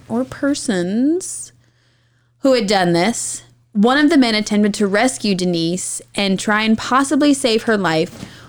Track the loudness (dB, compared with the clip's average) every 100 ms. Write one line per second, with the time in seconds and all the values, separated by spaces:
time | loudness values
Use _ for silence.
0 | -6 -6 -6 -4 -4 -4 -2 -2 -2 0
1 | 0 -2 -4 -12 -16 _ _ _ _ _
2 | _ _ _ _ 0 2 2 2 2 2
3 | 0 -2 -8 -12 -16 _ _ 0 2 4
4 | 4 4 4 2 0 0 0 0 0 2
5 | 0 0 -2 0 0 0 -2 -4 -6 -12
6 | -10 -4 -2 -2 0 0 2 0 0 0
7 | 2 2 2 2 2 0 0 0 0 0
8 | -2 -6 -18 -20